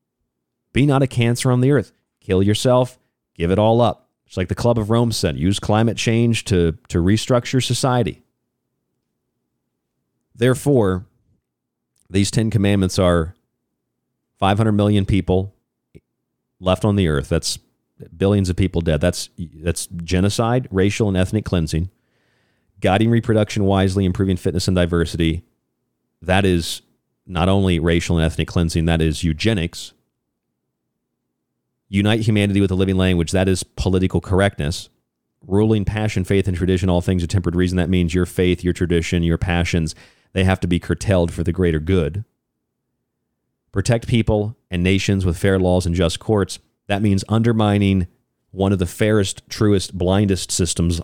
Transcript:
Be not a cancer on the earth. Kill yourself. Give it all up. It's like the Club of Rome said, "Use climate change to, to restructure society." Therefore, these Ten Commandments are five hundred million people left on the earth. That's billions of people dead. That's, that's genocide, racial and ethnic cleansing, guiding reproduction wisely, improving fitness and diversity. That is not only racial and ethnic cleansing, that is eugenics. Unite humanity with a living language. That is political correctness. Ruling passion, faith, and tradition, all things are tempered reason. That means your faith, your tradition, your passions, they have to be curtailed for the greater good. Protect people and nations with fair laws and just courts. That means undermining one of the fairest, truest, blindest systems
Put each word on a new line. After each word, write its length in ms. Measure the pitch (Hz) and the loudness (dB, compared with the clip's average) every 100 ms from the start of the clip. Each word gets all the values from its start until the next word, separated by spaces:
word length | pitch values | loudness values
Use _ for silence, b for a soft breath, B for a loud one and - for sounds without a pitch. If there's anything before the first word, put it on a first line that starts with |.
| _ _ _ _ _ _ _ | _ _ _ _ _ _ _
Be 120 | - 143 | 0 2
not 160 | 135 | 2
a 60 | 135 | 0
cancer 440 | - 117 120 135 | 0 0 0 0
on 100 | 123 | 2
the 100 | 131 | 2
earth. 200 | 143 95 _ _ _ | 2 -2 _ _ _
Kill 220 | - 92 | -2 0
yourself. 560 | 98 104 131 127 127 - _ _ _ | 2 2 2 2 0 -4 _ _ _
Give 160 | - 85 | -6 -2
it 80 | 95 | 2
all 240 | 107 117 | 4 4
up. 240 | 117 - _ _ _ | 2 -2 _ _ _
It's 100 | - | -6
like 120 | 92 | -4
the 60 | 104 | -2
Club 220 | 120 117 | 0 0
of 120 | 104 | 0
Rome 220 | 117 120 | 0 0
said, 280 | 107 90 67 | 0 -2 0
"Use 200 | 85 101 | 0 0
climate 380 | - 104 113 95 | 0 2 2 0
change 460 | - 113 117 113 - | 0 2 2 0 0
to, 320 | 92 85 78 - | 2 2 -2 -4
to 100 | 87 | 0
restructure 640 | 87 110 - 123 - 131 | 2 2 2 0 0 -2
society." 580 | - 120 139 123 98 - _ _ _ _ _ _ _ _ _ _ _ _ _ _ _ _ _ _ _ _ _ - | -2 -2 0 0 -2 -6 _ _ _ _ _ _ _ _ _ _ _ _ _ _ _ _ _ _ _ _ _ -2
Therefore, 720 | 120 127 143 135 98 92 95 _ _ _ _ _ _ _ _ _ - | 0 0 2 2 2 0 -6 _ _ _ _ _ _ _ _ _ -4
these 200 | 92 101 | -2 0
Ten 220 | - 110 | 0 0
Commandments 480 | 110 101 101 92 - | 0 0 2 0 2
are 340 | 90 85 80 - _ _ _ _ _ _ _ _ _ - | 2 2 0 -8 _ _ _ _ _ _ _ _ _ -4
five 200 | 98 101 | 0 2
hundred 160 | 110 | 2
million 320 | 104 104 104 98 | 2 2 2 0
people 500 | 101 90 92 98 - _ _ _ - _ _ _ _ _ - | 0 0 0 -2 -10 _ _ _ -20 _ _ _ _ _ -8
left 260 | 92 92 107 | -2 0 2
on 100 | 101 | 2
the 120 | 87 | 2
earth. 220 | 73 65 | 0 -2
That's 280 | 80 - - _ _ _ - - 82 | -2 -4 -8 _ _ _ -20 -16 -4
billions 340 | 95 104 90 | 0 2 0
of 60 | 87 | 0
people 260 | 92 87 | -2 -2
dead. 200 | 85 76 | 0 0
That's, 280 | 90 - - - | 0 -2 -8 -12
that's 500 | 82 76 82 80 - | -16 -8 -6 -6 -6
genocide, 800 | 87 82 90 98 - 113 127 127 | -10 -4 -2 0 0 0 -2 -2
racial 380 | 95 98 - 107 | 0 0 0 -2
and 100 | 92 | 0
ethnic 280 | 90 110 - | -2 -2 -2
cleansing, 440 | 90 80 80 92 _ _ _ _ _ _ _ _ _ | -2 -2 -4 -6 _ _ _ _ _ _ _ _ _
guiding 300 | 98 95 113 | 0 2 2
reproduction 540 | 117 110 107 107 - | 0 0 0 0 -2
wisely, 420 | 98 98 95 92 95 | 0 2 2 0 0
improving 320 | 92 95 90 | 0 -2 -2
fitness 300 | 95 85 - | -2 -2 0
and 80 | 90 | 0
diversity. 680 | 85 85 78 82 82 80 - _ _ _ _ _ _ _ | 0 0 -2 -2 -2 -2 -8 _ _ _ _ _ _ _
That 240 | 82 92 98 | -2 0 2
is 380 | 87 82 - _ _ _ _ - | 0 -2 -10 _ _ _ _ -10
not 240 | 90 92 | -2 0
only 300 | 98 95 87 | 2 2 0
racial 380 | 82 85 - 85 | 2 0 0 0
and 80 | 80 | 0
ethnic 220 | - 82 | -2 -4
cleansing, 380 | 92 85 85 82 | -2 -2 0 0
that 160 | 82 | 0
is 220 | 80 73 | 0 -2
eugenics. 720 | 82 78 110 107 85 - - _ _ _ _ _ _ _ _ _ _ _ _ _ _ _ _ _ _ _ _ | -2 -2 -2 -2 -4 -8 -18 _ _ _ _ _ _ _ _ _ _ _ _ _ _ _ _ _ _ _ _
Unite 320 | 98 104 113 | -2 0 0
humanity 400 | 110 107 101 98 | 2 2 2 2
with 100 | 98 | 2
a 40 | 92 | 0
living 220 | 95 95 | 0 2
language. 340 | 92 87 82 | 2 2 0
That 160 | 95 95 | 0 0
is 160 | 92 | 0
political 580 | - - 92 92 92 87 | -4 -4 0 0 0 -2
correctness. 680 | - 95 98 - 73 87 - _ _ _ _ _ 80 | -2 0 0 -2 -6 -6 -10 _ _ _ _ _ -4
Ruling 400 | 98 110 110 95 | 0 2 0 0
passion, 380 | 104 107 101 | -2 -2 -2
faith, 240 | 90 98 95 | 0 0 0
and 100 | 87 | -2
tradition, 320 | 90 92 92 | 0 0 2
all 120 | 87 | 0
things 220 | 87 92 | 0 -2
are 40 | 85 | 0
tempered 280 | 98 87 85 | -2 -2 0
reason. 220 | 90 90 | 0 0
That 120 | 82 | 0
means 240 | 92 85 | 0 2
your 120 | 90 90 | 0 -2
faith, 380 | - 92 87 | 0 0 0
your 100 | 87 | -2
tradition, 500 | 85 87 85 82 87 | -2 0 -2 0 -2
your 140 | 85 82 | 0 -2
passions, 580 | - 85 85 90 78 - b b b | -2 -2 0 -2 -2 -6 b b b
they 100 | 95 | -2
have 160 | 95 95 | 0 0
to 80 | 87 | 0
be 120 | 87 | -2
curtailed 520 | - 85 - 92 87 | -2 -4 0 0 0
for 120 | 82 | -2
the 80 | 85 | -4
greater 280 | 87 90 80 | -2 0 0
good. 460 | 78 92 73 90 - _ _ _ _ _ _ _ _ _ _ _ _ _ _ | 0 0 0 -4 -10 _ _ _ _ _ _ _ _ _ _ _ _ _ _
Protect 360 | 101 - 120 - | -4 0 0 0
people 500 | 117 107 107 104 - - | 0 2 0 -2 -8 -8
and 140 | 90 | -2
nations 420 | 90 98 - 98 90 | 2 2 2 0 0
with 120 | 82 | 0
fair 220 | 98 95 | 0 2
laws 260 | 90 90 87 | 2 2 0
and 100 | 85 | 0
just 240 | 85 - | 0 -2
courts. 400 | - 107 92 - _ _ - | -2 0 0 -6 _ _ -6
That 140 | 101 | -2
means 220 | 107 98 - | 0 0 0
undermining 760 | 110 113 113 107 101 101 98 90 _ _ _ _ | 0 2 2 2 2 2 2 -2 _ _ _ _
one 200 | 92 95 | -2 0
of 60 | 98 | 0
the 60 | 87 | -2
fairest, 640 | - 107 107 95 - - | -2 0 2 0 -6 -12
truest, 480 | - 107 98 - 92 | -2 2 2 -2 -4
blindest 540 | 90 98 104 92 - | 0 2 2 0 -4
systems 480 | - 87 - 85 82 | -2 -2 0 -2 -2